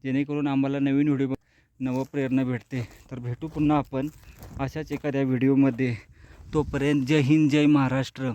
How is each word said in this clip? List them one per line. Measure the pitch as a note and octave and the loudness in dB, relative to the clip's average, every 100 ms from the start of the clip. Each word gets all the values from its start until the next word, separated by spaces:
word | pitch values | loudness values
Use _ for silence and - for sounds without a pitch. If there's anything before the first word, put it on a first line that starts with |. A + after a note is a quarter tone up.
जेणेकरून | C3+ C3 C#3+ D3 C#3+ | -2 -4 -2 -2 -2
आम्हाला | C#3 C#3 C#3 | 0 0 0
नवीन | C#3 C3+ D3+ | 0 2 2
व्हिडिओ | C#3 C3+ C3 _ _ _ _ | 0 -2 -4 _ _ _ _
नवप्रेरणा | C3 B2+ C3 C#3+ C3+ C3 | -4 -4 -4 -4 0 0
भेटते. | B2+ B2 - C3 A2+ - - | 0 -4 -6 -8 -8 -14 -16
तर | B2+ | -12
भेटू | A#2+ B2 D#3+ | -8 -8 -8
पुन्हा | D#3 D3+ D3+ | -2 2 2
आपण | C3+ C3+ C#3+ - - - - - | 0 -6 -6 -10 -20 -20 -18 -8
अशाच | C3+ D#3 D3+ | -6 -6 -8
एखाद्या | C#3+ D3+ C3+ | -6 -4 -2
व्हिडिओमध्ये. | C3+ B2+ C3 C#3 C#3 A#2+ C3 A2 - - - - - | 0 2 4 4 4 2 -4 -4 -10 -20 -20 -20 -6
तोपर्यंत | D#3 D3 C#3+ C#3 D3 B2+ | -4 -2 -2 0 0 2
जय | D#3 | 2
हिंद, | C3 D#3 D3+ | 4 4 4
जय | D3 D3 | 4 4
महाराष्ट्र. | D3 C3 C3 C3 - C3 | 4 2 0 -4 -6 -6